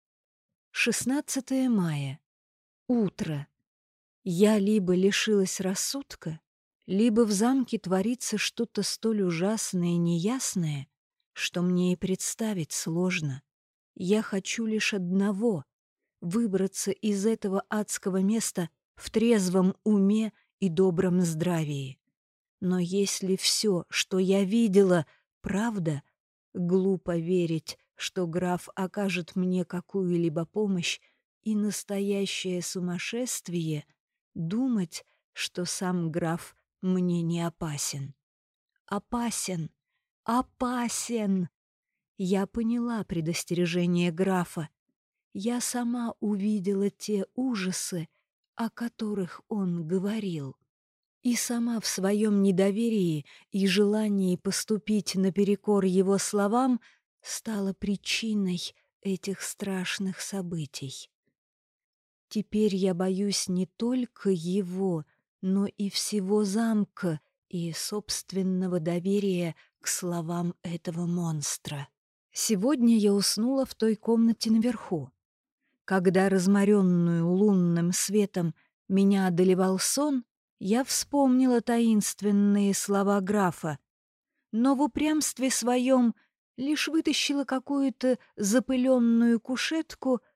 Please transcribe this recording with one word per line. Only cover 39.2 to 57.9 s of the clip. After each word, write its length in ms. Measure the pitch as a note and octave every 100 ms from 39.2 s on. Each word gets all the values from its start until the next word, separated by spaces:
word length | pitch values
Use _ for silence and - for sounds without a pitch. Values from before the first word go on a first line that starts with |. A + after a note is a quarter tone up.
| A#3 - - F3+ D#3 - _ _ _ _
Опасен! 1200 | - A#3 B3+ _ B3 B3 A#3 - - A#3 G#3 F#3+ F3 - _ _ _ _ _ _
Я 300 | F#3 G3 G3
поняла 560 | A#3+ A3+ A#3+ A#3+ A#3
предостережение 1080 | F#3 E3 D#3+ E3 - F3 F3 F3 F3 F3 F3
графа. 580 | E3 F#3+ F#3 E3+ - D3+ _ _ _ _ _ _
Я 280 | G3+ G3+ A#3+
сама 540 | - B3 A#3+ B3 A#3 -
увидела 680 | G#3+ G3+ G3+ G#3+ F#3 G3 G3+
те 360 | - - G#3 F#3+ -
ужасы, 760 | C4 A3+ F#3 F#3 - F3+ D#3+ _ _ _ _ -
о 140 | A3+
которых 680 | - A#3 - A3 G3+ F3+ - -
он 400 | G#3+ F#3+ F3 D#3
говорил. 680 | F#3+ G3 A3 G3+ D#3+ C3+ - _ _ _ _ _ _
И 140 | B3 A#3
сама 440 | - A#3+ A#3 A#3
в 60 | -
своем 560 | - F#3+ G#3 A3 G3+
недоверии 840 | G3 F3+ G3 G3+ A#3 A3 F3 D#3 - - _
и 160 | G3+ G3
желании 680 | F#3 G#3 G#3+ G#3+ G3+ F#3 F3+
поступить 800 | G3 F#3+ - G#3+ - G#3+ - F#3
наперекор 680 | F#3+ F#3 G3+ G3+ - G3+ F#3+
его 320 | F#3 F#3+ G3
словам 640 | - G#3 G3+ A#3 C4 A#3+ - _ _ _
стала 520 | - - - G#3 G3
причиной 880 | F#3+ -